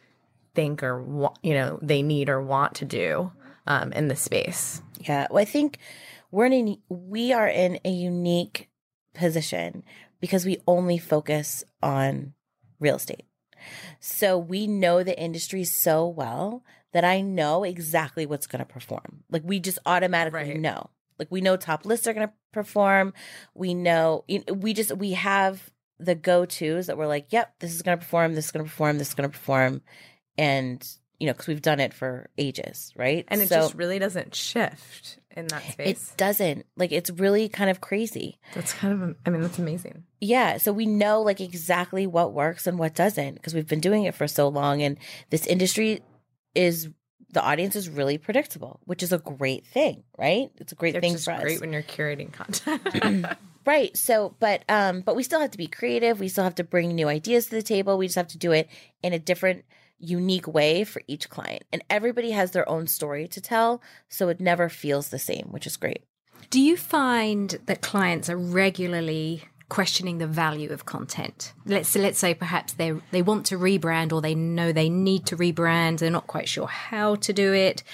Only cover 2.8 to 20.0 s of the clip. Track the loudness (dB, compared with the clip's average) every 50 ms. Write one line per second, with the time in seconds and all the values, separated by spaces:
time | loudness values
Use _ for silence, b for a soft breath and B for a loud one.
2.8 | -8 -6 -4 -2 0 0 0 0 -2 -4 -6 -12 B B B B B B 0 0
3.8 | 0 -2 -2 -2 0 0 0 -2 -2 -2 0 0 0 -2 -4 -6 -6 -6 -8 -12
4.8 | -14 -18 -18 -10 -4 -2 -2 0 0 2 2 2 2 2 2 0 0 0 -2 -6
5.8 | B B B B B B B B B B 0 2 4 4 4 4 2 2 -2 -4
6.8 | _ -12 -12 -12 -10 -8 -6 -2 0 2 4 4 4 4 4 4 2 2 2 0
7.8 | -2 -2 -2 -2 -2 -2 -2 0 0 2 2 2 0 -2 -6 -12 -14 _ _ _
8.8 | _ _ _ _ _ _ -4 -2 0 0 0 0 -2 -2 -4 -4 -4 -6 -8 -12
9.8 | -16 B B B B B B B -4 -2 0 0 0 0 -2 0 2 4 4 4
10.8 | 4 2 0 0 0 2 0 0 2 2 -2 -2 -2 -4 -6 -8 -10 -12 _ _
11.8 | -2 0 2 2 2 0 0 -2 -6 -10 -14 _ _ _ _ _ _ _ _ -2
12.8 | 0 0 0 0 -2 -8 -10 -12 -16 _ _ _ _ _ _ B B B B B
13.8 | B -18 -20 B B -10 -2 2 2 4 4 2 0 -2 -4 -2 -2 -2 0 2
14.8 | 4 6 6 4 4 2 -2 -4 -4 -6 -6 -6 -8 -6 -6 -4 -4 -2 -2 0
15.8 | 2 4 4 4 2 0 -2 -4 -6 -4 -4 -4 -4 -4 -6 -8 -14 b b b
16.8 | b b 0 2 4 4 4 2 0 0 0 0 2 2 2 2 2 0 -4 -6
17.8 | -4 -2 0 0 0 -2 -4 -6 -4 -4 -4 -6 -6 -6 -6 -8 -8 -10 -12 -16
18.8 | -12 -10 -10 -10 -10 -12 -18 -20 -8 -4 -4 -4 -2 -2 -2 -2 -2 -4 -6 -4
19.8 | 0 2 2 4